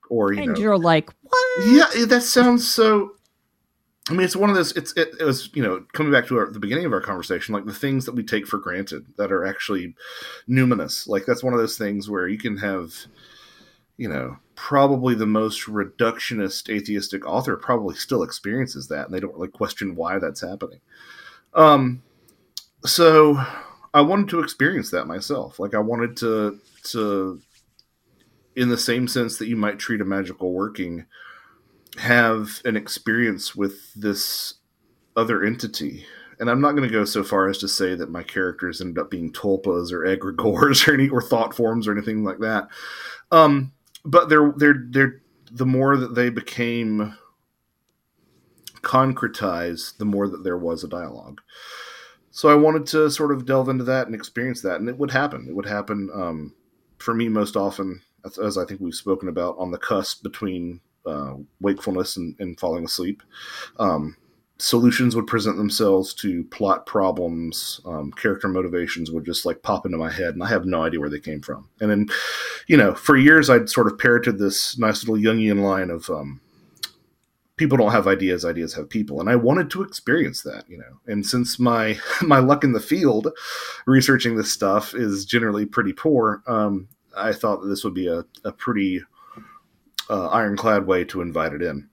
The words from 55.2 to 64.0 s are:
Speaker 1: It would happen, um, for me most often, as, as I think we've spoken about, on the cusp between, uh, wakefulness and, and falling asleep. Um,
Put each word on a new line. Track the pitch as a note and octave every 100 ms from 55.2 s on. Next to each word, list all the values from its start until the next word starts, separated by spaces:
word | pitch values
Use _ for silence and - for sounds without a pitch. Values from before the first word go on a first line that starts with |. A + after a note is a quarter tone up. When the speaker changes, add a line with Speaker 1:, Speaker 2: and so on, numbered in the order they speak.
| D3 C2 B1+
Speaker 1:
It |
would | F2+ G2+
happen, | G#2 G2+ G#2 G2
um, | F#2+ F2+ D#2+ D2 _ _ _ _ _
for | -
me | A2+ A#2
most | G#2+ G#2 A2
often, | G2 - F#2+ F2+ _ _
as, | F#2+ -
as | G#2 F#2+
I |
think | E2+ F#2+
we've | F#2
spoken | E2 G2+ F#2 F#2+
about, | E2+ F2 E2+
on | F#2
the | E2+
cusp | - G2+ F#2+ -
between, | G2 - G#2 F#2 F2 F2 _ _
uh, | F2+ D2 C#2 C2+ C#2+ _
wakefulness | G2+ G2 - F#2 F#2 -
and, | E2+ -
and | F#2+ E2+
falling | F2+ E2
asleep. | E2 - F2+ G#2 _ - - - - -
Um, | G2+ D#2